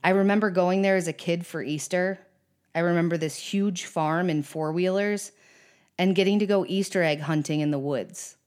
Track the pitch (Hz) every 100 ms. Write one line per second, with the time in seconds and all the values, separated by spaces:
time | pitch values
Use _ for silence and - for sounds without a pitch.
0 | 170 190 196 202 208 180 180 185 196 190
1 | 170 156 - 170 175 165 120 151 - 180
2 | 185 196 - _ _ _ _ 165 170 175
3 | 170 165 156 143 - 196 202 180 - -
4 | 156 160 180 156 143 160 156 160 185 190
5 | 202 208 - _ _ _ _ _ _ -
6 | 185 175 185 208 202 202 180 190 196 190
7 | 165 151 147 160 147 156 151 147 139 135
8 | 95 - - -